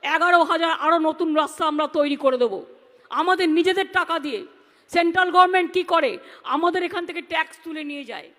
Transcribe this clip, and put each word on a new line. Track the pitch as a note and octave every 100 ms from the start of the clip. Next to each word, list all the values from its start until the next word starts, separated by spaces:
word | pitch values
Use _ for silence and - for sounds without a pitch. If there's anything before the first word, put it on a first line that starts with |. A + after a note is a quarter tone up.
এগারো | C#4+ D#4 E4+ F4
হাজার | D#4+ E4 E4
আরও | D#4+ D4 E4
নতুন | D#4 D#4+ E4+ D4+
রাস্তা | C#4+ - D#4+
আমরা | D4+ D4+
তৈরি | D#4 D4 C#4+
করে | C#4+ B3+
দেবো | A#3+ G3 - - _ _ _
আমাদের | C4 E4 F#4 F4+
নিজেদের | D#4 F4 F#4 F#4+
টাকা | F#4 F4 E4
দিয়ে। | C#4+ A3+ F#3+ _ _ _ _
সেন্ট্রাল | E4+ E4+ F4 F#4
গভর্নমেন্ট | F4 F4+ F#4 E4+
কি | F#4
করে? | F4 E4 C#4+ F3+ - -
আমাদের | - C4+ E4+ F4
এখান | F4 - F4
থেকে | E4+
ট্যাক্স | - E4 D#4+ -
তুলে | E4 D#4
নিয়ে | D4 C#4+
যায় | B3+ G3 -